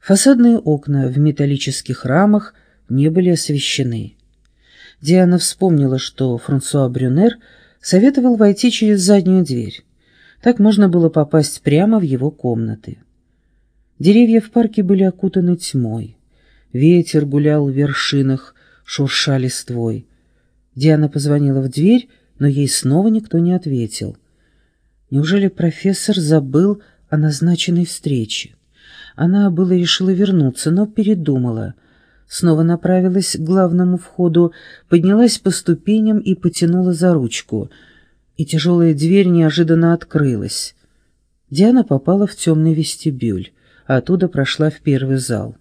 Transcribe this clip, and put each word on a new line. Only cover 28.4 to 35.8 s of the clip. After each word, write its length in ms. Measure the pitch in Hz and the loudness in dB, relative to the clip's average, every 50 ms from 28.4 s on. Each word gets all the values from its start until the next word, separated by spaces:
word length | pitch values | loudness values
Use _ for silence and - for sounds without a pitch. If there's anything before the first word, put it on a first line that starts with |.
| - - _ _ _ _ _ _ _ - - - - - _ | -12 -14 _ _ _ _ _ _ _ -20 -20 -20 -20 -20 _
Она 360 | - 165 175 185 202 202 196 | -4 -2 0 2 2 2 2
было 220 | 165 160 190 180 185 | 2 0 0 0 2
решила 360 | 180 175 165 - - 190 185 | 0 0 0 -2 -2 0 -2
вернуться, 640 | 190 180 208 196 190 170 143 131 - - - 156 | 0 0 0 0 2 2 2 0 -2 -4 -4 -2
но 160 | 170 190 208 | 0 0 -2
передумала. 880 | 208 - - 208 202 220 175 151 151 139 127 123 123 113 113 107 95 - _ _ _ _ _ _ _ _ _ _ | -2 -2 -2 0 0 0 -2 -2 -2 -2 -2 -2 -2 -4 -6 -8 -10 -12 _ _ _ _ _ _ _ _ _ _
Снова 360 | _ - - 185 170 160 156 165 | _ -8 -2 0 2 2 2 2
направилась 720 | 165 170 170 - 180 185 185 180 185 180 196 170 - - | 0 0 0 0 0 0 2 0 0 0 -2 -2 -4 -6
к 40 | - | -8
главному 580 | 160 156 190 196 185 175 170 180 180 180 180 | -4 0 0 2 2 2 2 0 2 0 0
входу, 560 | 170 - - _ - 180 175 160 170 175 170 - - - - - - _ | -2 -6 -10 _ -2 -2 0 2 2 0 0 -2 -10 -20 -20 -20 -20 _
поднялась 500 | _ 165 170 165 190 202 220 247 233 - | _ 2 4 4 4 4 4 4 2 2
по 140 | - _ 196 | 0 _ -4
ступеням 640 | 175 - - - 170 165 | -4 -2 -2 -2 -2 -2